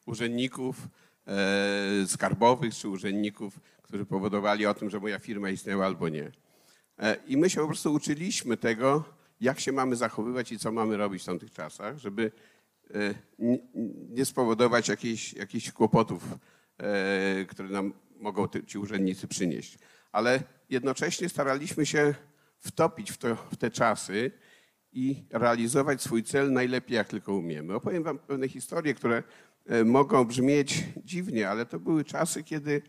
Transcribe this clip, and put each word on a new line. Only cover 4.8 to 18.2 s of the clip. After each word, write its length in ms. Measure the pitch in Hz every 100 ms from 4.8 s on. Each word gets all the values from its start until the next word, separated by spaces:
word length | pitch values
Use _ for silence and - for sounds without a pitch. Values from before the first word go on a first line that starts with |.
| 104
że 100 | 101
moja 180 | 104 101
firma 320 | - 101 98
istniała 360 | 98 104 98 95
albo 220 | 87 85
nie. 240 | 76 76 - _ _ _ _ _ -
E, 180 | 110 - -
i 100 | 135
my 140 | 185
się 100 | 151
po 60 | 151
prostu 260 | - 160
uczyliśmy 640 | 151 - 147 185 - 123 110
tego, 480 | 113 110 131 147 151 - _ -
jak 200 | 120 135
się 120 | -
mamy 240 | 135 131 120
zachowywać 560 | 113 - 113 127 117
i 60 | 113
co 140 | 113
mamy 240 | 113 110 104
robić 260 | 104 95
w 40 | -
tamtych 240 | 90 104
czasach, 480 | - 76 - 104 147
żeby, 340 | 104 101 110 - - _ _ _ _
e, 40 | 104 104 - - -
n-, 200 | 120 127 - - 110 - -
nie 160 | 117
spowodować 640 | 135 - 120 113 123 120 113
jakichś, 440 | 202 120 110 -
jakichś 400 | - 101 117 -
kłopotów, 520 | - 110 117 113 87 - - _ _ _ _
e, 640 | 101 101 95 98 98 95
które 240 | 92 - 95
nam 240 | 98 98 - _ -